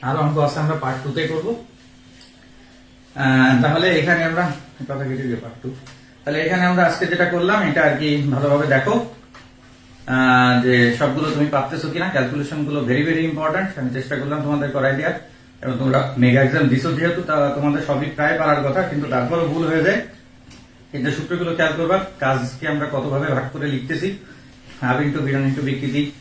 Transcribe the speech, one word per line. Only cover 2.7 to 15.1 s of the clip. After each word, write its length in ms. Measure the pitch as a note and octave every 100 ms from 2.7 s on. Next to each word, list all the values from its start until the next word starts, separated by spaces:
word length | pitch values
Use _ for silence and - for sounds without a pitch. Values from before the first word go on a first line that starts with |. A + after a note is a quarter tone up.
| - - - - C3+
আহ, 360 | C3+ C3 C3 B2+
তাহলে 240 | D3 D#3+ F3+ D#3+
এখানে 200 | D3+ E3+ E3
আমরা, 140 | E3 E3+ C3 - - B2+
কথা 160 | C3+ C3
কেটে 160 | B2+ B2+
দিও, 120 | A#2
পার্ট 120 | A#2 -
টু। 60 | B2+ C3 - - - -
তাহলে 160 | - D3+
এখানে 180 | D#3+ F#3 F3+
আমরা 120 | F3+ E3+
আজকে 160 | - F3
যেটা 140 | F3 F3
করলাম, 240 | F3 F3+ G#3+ F3
এটা 120 | C#3+ D3+
আর 60 | C#3+
কি 80 | D3+ D3 C#3
ভালোভাবে 320 | C3 C#3+ C#3+ D3
দেখো। 200 | C3+ F#3 A#3 - - - - - - - - - - -
আহ, 380 | B2+ B2+ B2+ B2 B2
যে 100 | B2+ B2 A#2+ A#2+
সবগুলো 280 | C#3+ C#3 D3+
তুমি 120 | D3 D3 C#3+
পারতেছো 300 | B2+ D#3+ D#3
কিনা, 140 | E3 F#3
ক্যালকুলেশন 440 | D3 B2 D3 C#3+ D3+ D3
গুলো 100 | D3 B2
very, 140 | B2+ D#3
very 140 | E3 E3
important। 380 | D3 D#3 E3 F#3+ -
আমি 100 | B2+ C3
চেষ্টা 180 | B2+ C3+
করলাম 180 | C#3+ D3 D3
তোমাদের 220 | D3 C#3+ C3+
করাই 180 | C3 C3+
দেওয়ার, 180 | E3